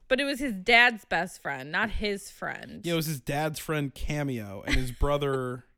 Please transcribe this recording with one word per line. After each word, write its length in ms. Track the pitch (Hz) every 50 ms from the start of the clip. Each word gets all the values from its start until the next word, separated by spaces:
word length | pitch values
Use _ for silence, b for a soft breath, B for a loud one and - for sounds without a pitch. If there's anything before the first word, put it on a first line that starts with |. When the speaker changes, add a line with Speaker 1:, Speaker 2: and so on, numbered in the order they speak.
| _ -
Speaker 1:
But 120 | 262 254
it 40 | 285
was 140 | 277 277 233
his 140 | 294 269 208
dad's 520 | 190 180 - 233 233 240 247 233 202 -
best 360 | - 190 165 180 175 - -
friend, 300 | - 147 139 131 131 147
not 200 | 165 190 214 220
his 400 | 190 - 208 208 202 202 - -
friend. 500 | - - - 147 - - - - - - -
Speaker 2:
Yeah, 100 | 170 170
it 20 |
was 100 | 165 156
his 140 | 160 156 131
dad's 380 | - - 143 147 156 156 151 -
friend 340 | - - 160 151 143 131 -
Cameo 680 | - - - 151 147 143 139 127 113 107 98 98 101 -
and 100 | - -
his 160 | 131 131 123
brother 720 | 120 - 143 143 143 143 143 139 135 131 127 123 123 127 - _ _